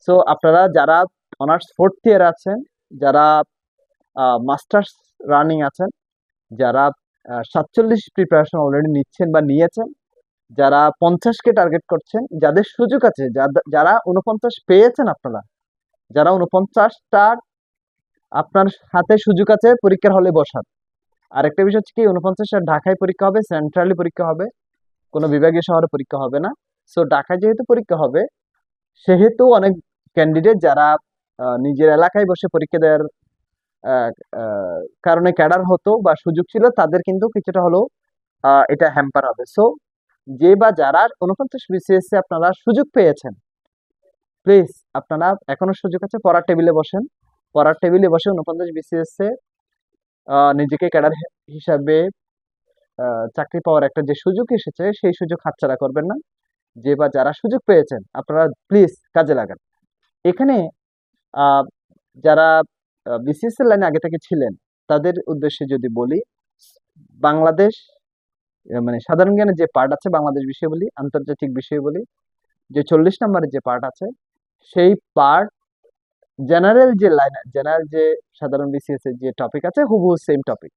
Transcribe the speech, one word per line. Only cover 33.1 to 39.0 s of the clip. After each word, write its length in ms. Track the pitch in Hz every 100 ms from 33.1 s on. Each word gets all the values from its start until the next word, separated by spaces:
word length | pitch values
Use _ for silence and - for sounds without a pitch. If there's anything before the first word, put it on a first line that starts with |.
| _ _ _ _ _ _ _
আহ, 540 | 113 131 117 110 - -
আহ, 480 | 113 101 95 82 90 _
কারণে 300 | - 165 180
ক্যাডার 280 | 175 156 180
হতো 380 | 180 180 - 220
বা 100 | 190
সুযোগ 300 | 151 - 160 175
ছিল, 180 | 226 233 240
তাদের 240 | 165 175
কিন্তু 240 | 175 190 220
কিছুটা 340 | 220 - 185
হলেও, 240 | 175 175 247 _ _ _ _ _
আহ, 220 | 135 139 135
এটা 220 | 147 160
হ্যাম্পার 340 | 143